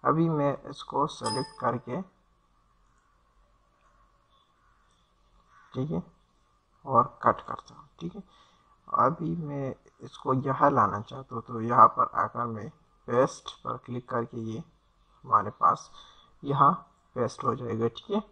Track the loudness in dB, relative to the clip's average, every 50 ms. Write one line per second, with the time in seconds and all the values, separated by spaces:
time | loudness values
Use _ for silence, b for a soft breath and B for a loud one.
0 | 2 2 4 4 2 2 2 2 2 0 0 -2 -8 -14 -14 -14 -14 -6 0 0
1 | 0 0 -2 -4 -4 -2 -2 -2 -4 -6 -8 -4 -4 -2 -2 -4 -6 -6 -6 -6
2 | -8 -10 _ _ _ _ _ _ _ _ _ _ _ _ _ _ _ _ _ _
3 | _ _ _ _ _ _ _ _ _ _ _ _ _ _ _ _ _ _ _ _
4 | _ _ _ _ _ _ _ _ _ _ _ _ _ _ _ _ _ _ _ _
5 | _ _ _ _ _ _ _ _ _ _ _ -20 -20 -12 -6 -6 -4 -2 -4 -6
6 | -6 -8 _ _ _ _ _ _ _ _ _ _ _ _ _ _ _ 2 4 4
7 | 4 2 -2 -2 0 0 0 0 -4 -12 -12 -12 -12 -20 -20 -20 -20 _ _ _
8 | -12 -12 -12 -12 -18 b b b b b b b b b b b _ -6 0 2
9 | 2 2 0 -2 -4 -6 -4 -6 -6 -8 -6 -6 -6 -6 -8 _ _ -20 _ _
10 | -20 -20 -18 -8 -2 0 0 0 2 0 0 2 2 4 4 4 2 2 0 -4
11 | -8 -8 -12 -16 -14 _ -12 -12 -10 -8 -8 -6 -2 2 8 8 8 8 8 4
12 | -2 0 0 -2 -2 -2 -2 -6 -6 -6 -6 -8 -10 -12 -14 _ _ _ _ _
13 | _ 0 2 2 2 2 0 -8 -14 -16 -16 -10 _ -8 -8 -8 -8 -8 -10 -10
14 | -8 -4 -4 -4 -4 -4 -6 -8 -8 -6 -8 -8 -10 -14 _ _ _ _ _ _
15 | _ _ _ _ -4 2 2 2 2 0 -4 _ 2 2 2 2 -4 -20 B B
16 | B B B B B B B _ -4 -2 2 6 6 6 4 2 -6 _ _ _
17 | _ _ _ -4 -4 -4 -4 -4 -4 -2 -2 -2 -4 -6 -2 0 0 0 -2 -4
18 | -8 -4 -4 -4 -4 -4